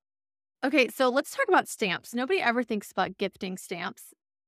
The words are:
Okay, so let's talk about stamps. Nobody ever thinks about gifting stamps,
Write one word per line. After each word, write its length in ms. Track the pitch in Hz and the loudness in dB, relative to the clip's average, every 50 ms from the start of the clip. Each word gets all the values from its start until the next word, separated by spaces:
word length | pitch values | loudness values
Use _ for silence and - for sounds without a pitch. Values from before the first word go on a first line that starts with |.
| _ _ _ _ _ _ _ _ _ _ _ _ - | _ _ _ _ _ _ _ _ _ _ _ _ -2
Okay, 240 | 269 269 302 247 226 | 2 4 4 4 4
so 200 | - - 262 254 | 2 2 2 4
let's 260 | 240 277 302 - - | 4 2 0 -2 -2
talk 120 | - 539 | -2 2
about 200 | 427 359 294 202 | 4 4 4 4
stamps. 460 | - - - 226 185 170 - - - - | 0 -4 -4 -2 -2 -2 -4 -6 -6 -4
Nobody 260 | 240 254 254 381 370 | -4 -2 0 0 0
ever 220 | - 240 233 247 247 | 0 0 0 0 -2
thinks 280 | - 233 202 - - | -2 -4 -6 -6 -6
about 260 | - - 185 - 185 | -2 -2 -2 -2 -2
gifting 400 | - 202 190 - - 208 185 185 | -4 -4 -6 -4 -6 -8 -8 -8
stamps, 560 | 185 - - 196 170 180 190 - - - - _ _ _ _ _ _ _ | -10 -10 -10 -10 -8 -8 -10 -10 -14 -20 -20 _ _ _ _ _ _ _